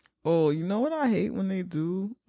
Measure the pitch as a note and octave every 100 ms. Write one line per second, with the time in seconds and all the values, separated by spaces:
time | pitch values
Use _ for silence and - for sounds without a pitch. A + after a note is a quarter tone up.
0 | _ _ D#3 E3 D3+ D#3 F3 G#3 D4 D#4+
1 | C4 F#3 F3 - F#3+ F#3+ F3 D#3 E3 F#3
2 | G3+ B3